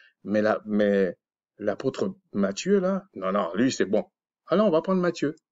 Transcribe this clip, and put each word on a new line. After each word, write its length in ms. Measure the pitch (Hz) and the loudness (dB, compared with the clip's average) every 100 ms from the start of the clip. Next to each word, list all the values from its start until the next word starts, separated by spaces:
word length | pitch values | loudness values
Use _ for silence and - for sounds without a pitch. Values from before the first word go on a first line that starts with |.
| _ _ | _ _
mais 200 | 95 107 | -4 0
la, 180 | 107 107 107 | 2 0 -2
mais 520 | 104 104 101 95 - _ _ _ - | 0 2 2 0 -4 _ _ _ -8
l'apôtre 580 | 104 95 135 - 101 95 _ | -6 -4 -4 -4 -4 -6 _
Matthieu 460 | 101 98 98 180 202 | -2 -2 -2 0 2
là, 280 | 185 190 - - | 2 -2 -8 -8
non, 160 | 92 | -2
non, 200 | 196 85 90 | -2 -2 0
lui 160 | 131 | 0
c'est 140 | - 95 | 0 0
bon. 200 | 107 - _ _ _ - | 0 -2 _ _ _ -2
Alors 220 | 175 220 | 2 4
on 40 | |
va 100 | 160 | 2
prendre 200 | 165 190 | 2 0
Matthieu, 340 | 180 170 143 - _ | 0 0 -4 -4 _